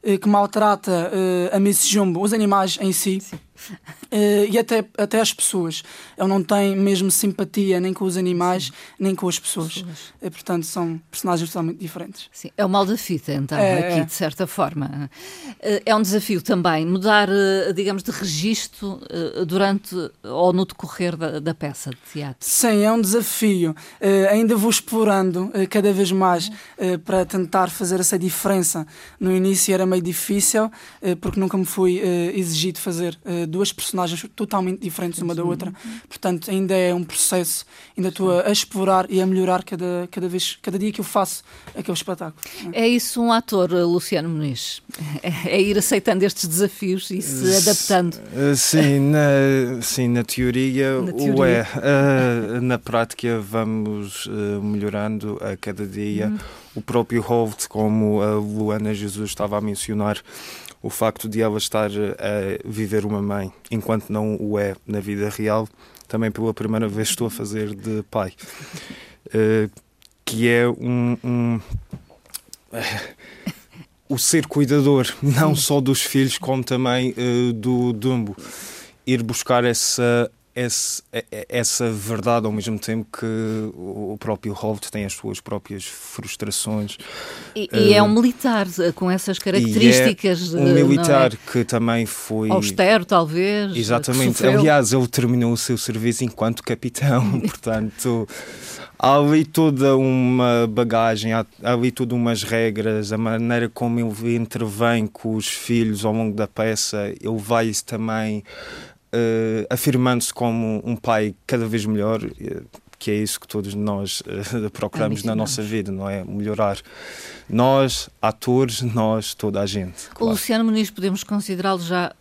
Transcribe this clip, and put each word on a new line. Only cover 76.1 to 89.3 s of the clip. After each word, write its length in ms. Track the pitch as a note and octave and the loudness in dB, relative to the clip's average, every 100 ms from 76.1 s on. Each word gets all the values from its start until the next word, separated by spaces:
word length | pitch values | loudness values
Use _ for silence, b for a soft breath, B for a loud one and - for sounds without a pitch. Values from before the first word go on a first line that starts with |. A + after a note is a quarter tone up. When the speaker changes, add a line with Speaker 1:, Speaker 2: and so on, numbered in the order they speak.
| C3+ C3+ - | 2 2 0
Speaker 3:
como 260 | B2+ C3 | -2 -2
também, 500 | A#2+ B2+ B2+ B2+ B2+ A#2+ | 0 0 2 2 0 -2
eh, 340 | B2 A#2+ B2 | 0 2 2
do 380 | A2+ A#2+ B2 B2 | 0 0 0 0
Dumbo. 420 | A2 B2+ B2 G#2 F#2+ B B B B B _ - | 0 0 0 -2 -8 B B B B B _ -2
Ir 140 | B2 | 0
buscar 400 | A2+ A2+ - B2 | 0 -4 2 2
essa, 680 | A#2+ A#2 - - A#2+ A#2+ A#2 _ _ | 4 0 -2 0 2 2 0 _ _
esse, 460 | - B2 - - - _ | -6 -4 -2 -4 -6 _
e-, 100 | A#2 - | -10 -8
e-, 140 | G#2+ - | -12 -4
essa 420 | A#2+ A2+ - A#2+ | -2 0 0 -2
verdade 540 | G#2+ G#2 A2+ A#2+ A#2+ A2 | -2 -4 -2 2 2 2
ao 40 | |
mesmo 260 | G#2+ G#2 G#2 | -2 -4 -6
tempo 280 | - A2+ G#2+ - | -4 -4 -6 -8
que 60 | A2+ A2 A2+ A2 G#2+ | -4 -2 -2 -2 -6
o, 380 | - F#2 G#2 G2+ | -8 -10 -8 -8
o 40 | G#2 | -6
próprio 340 | A2+ G#2 A2 | -4 -4 -4
Holt 360 | G2 A2 G#2 - | -4 -4 -4 -6
tem 160 | G#2+ | -8
as 80 | G2 | -6
suas 260 | - G#2+ F#2+ | -8 -8 -10
próprias 460 | - G2+ - G2+ | -8 -10 -8 -12
frustrações. 1120 | - - - - - - G#2 - - G#2+ G#2 - B B B B B | -12 -14 -14 -14 -12 -8 -6 -4 -4 -4 -4 -10 B B B B B
Speaker 2:
E, 120 | A3 G3+ | -8 -2
e 220 | A3+ G#3 | 4 6
é 40 | G#3 | 8
Speaker 3:
Eh, 60 | |
Speaker 2:
um 60 | G#3 | 6
militar, 580 | G#3+ B3 A#3+ C4 A3+ G3 F3 | 6 4 2 0 0 0 0
eh, 120 | F3 | 0
com 180 | - F#3 | 2 0
essas 280 | F#3 - | 0 -2